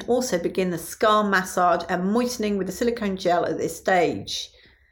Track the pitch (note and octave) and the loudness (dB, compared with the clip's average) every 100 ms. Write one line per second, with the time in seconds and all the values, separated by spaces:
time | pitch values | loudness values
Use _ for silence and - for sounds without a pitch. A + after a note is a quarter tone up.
0 | - B3 B3 F3 F3 F#3 F#3 E3 - - | 0 0 2 -2 -2 -2 -2 -2 -6 0
1 | G#3+ G#3+ G3+ F#3+ F#3 F#3 F3+ F3 - F3+ | 4 4 4 2 0 2 2 2 0 -2
2 | F#3 A#3 B3 - G#3+ G3+ F#3 - A#3 A#3 | 0 0 0 -2 -2 -2 -4 -2 -2 0
3 | G#3 F3+ F3 F3 - D#3 D#3+ - - F#3 | -4 -2 0 2 0 -2 -4 -4 0 2
4 | D3+ G2 - - - _ _ _ _ | 2 -2 -8 -10 -10 _ _ _ _